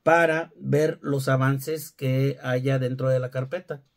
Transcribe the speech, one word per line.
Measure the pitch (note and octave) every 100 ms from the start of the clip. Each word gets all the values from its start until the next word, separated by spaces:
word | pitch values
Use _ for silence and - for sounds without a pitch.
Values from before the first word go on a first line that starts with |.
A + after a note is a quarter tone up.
para | D#3 E3+ E3 D#3+ E3 -
ver | C3+ C#3+ D#3 D#3
los | D3 C#3 C3+
avances | C3 C3 C#3 D3+ D#3+ -
que | - C3+ C3 C#3 -
haya | C3 B2+ C3 C3+
dentro | B2+ C3 C3
de | B2+
la | B2+
carpeta. | B2+ C3 F3+ - C#3+ _